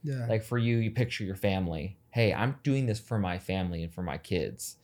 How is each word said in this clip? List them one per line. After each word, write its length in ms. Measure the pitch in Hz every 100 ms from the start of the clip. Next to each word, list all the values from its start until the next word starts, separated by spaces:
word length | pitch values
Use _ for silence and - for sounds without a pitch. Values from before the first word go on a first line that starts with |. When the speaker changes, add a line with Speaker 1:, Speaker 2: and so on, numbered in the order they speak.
Speaker 1:
Yeah. 220 | 151 131 117
Speaker 2:
Like, 160 | 110
for 140 | 110 120
you, 200 | 117 117
you 120 | 110
picture 320 | 113 123 -
your 120 | 98 98
family. 640 | 101 95 87 82 82 - _
"Hey, 240 | 120 113
I'm 220 | 90 120 139
doing 220 | 143 135 123
this 120 | 107
for 200 | - 110
my 180 | 92 90
family 460 | - 95 90 85
and 100 | 82
for 80 | 90
my 160 | 87 69
kids 600 | - 90 50 - - -